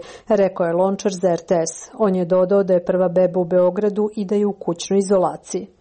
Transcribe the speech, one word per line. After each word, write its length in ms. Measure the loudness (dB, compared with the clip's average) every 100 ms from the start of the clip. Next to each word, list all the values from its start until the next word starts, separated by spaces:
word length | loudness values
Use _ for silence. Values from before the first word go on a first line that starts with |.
| -4 -16 -2
rekao 380 | 2 2 0 -2
je 60 |
Lončar 400 | 0 0 0 -4
za 160 | -2 0
R 100 | -2
T 160 | 0 0 0
S. 240 | -6 -16 -2
On 160 | 0
je 100 | 0
dodao 380 | 0 2 4 2
da 120 | 4
je 100 | 2
prva 240 | 2 0 0
beba 320 | 2 2 0
u 40 |
Beogradu 680 | 0 2 2 2 -2 -2 -4 -4
i 80 |
da 100 | -4
je 120 | 0 -2
u 60 |
kućnoj 460 | -2 -6 -6 -2 0
izolaciji. 680 | 2 2 2 -4 -8 -10 -10 _